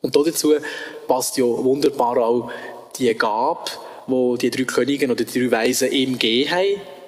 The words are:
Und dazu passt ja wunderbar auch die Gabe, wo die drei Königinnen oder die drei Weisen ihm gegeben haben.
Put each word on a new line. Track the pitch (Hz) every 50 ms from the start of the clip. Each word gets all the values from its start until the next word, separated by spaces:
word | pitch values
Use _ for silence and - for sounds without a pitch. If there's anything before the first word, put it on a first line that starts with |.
Und | - 131 127
dazu | 139 147 165 156 - - 151 151 147 - - - - - - - - -
passt | - 131 127 127 - - -
ja | 127
wunderbar | 120 117 - 127 127 131 143 143 147 135 - 123 117 123 127
auch | 117 113 120 120 113 120 - - - - - - - - - -
die | 131 117 110
Gabe, | - - 113 107 110 123 147 170 - - - - - - - - - -
wo | - 131 127 127 123 123
die | 120 123 120
drei | - 131 131
Königinnen | - - - 123 123 143 139 147 127 120
oder | 110 120
die | - - 131 123 123
drei |
Weisen | 117 113 113 123 127 - 135 - -
ihm | 143 131 127 127 120
gegeben | - 113 113 120 143 147
haben. | 170 180 185 202 202 196 - - - - -